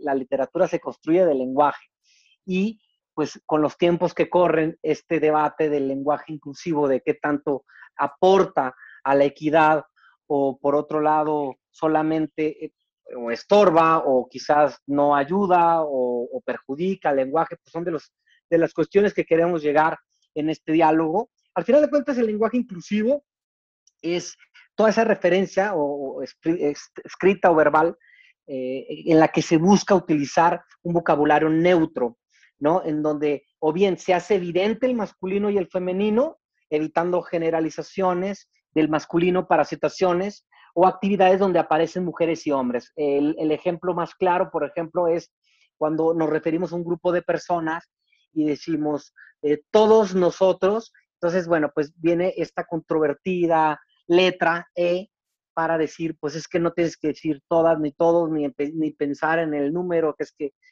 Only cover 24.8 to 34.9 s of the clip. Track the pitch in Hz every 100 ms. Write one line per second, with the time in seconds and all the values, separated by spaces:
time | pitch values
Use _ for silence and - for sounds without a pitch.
24.8 | 214 208 220 202 180 185 180 190 208 175
25.8 | 143 143 135 143 135 - 160 170 147 147
26.8 | - - - - 190 202 185 160 147 156
27.8 | 170 - _ _ _ _ - 131 127 131
28.8 | - 151 160 160 156 - - 160 180 196
29.8 | - 190 - 151 139 - 165 170 - _
30.8 | 175 170 165 147 147 151 156 160 175 170
31.8 | 160 131 120 - _ _ _ - 143 180
32.8 | 160 151 151 147 147 139 _ - 156 165
33.8 | 196 170 - 175 - 202 175 170 202 226
34.8 | 254